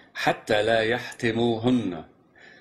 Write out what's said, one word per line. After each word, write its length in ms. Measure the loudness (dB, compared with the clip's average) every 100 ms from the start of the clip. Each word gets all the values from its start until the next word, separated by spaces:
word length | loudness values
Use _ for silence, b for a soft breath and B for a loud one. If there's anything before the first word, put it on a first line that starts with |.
| B
حتى 480 | -4 -2 -2 0 2
لا 180 | 2 2
يحطموهن، 1200 | 2 -2 -6 -4 -2 0 0 0 2 2 0 -6 -12 _ _ _ B B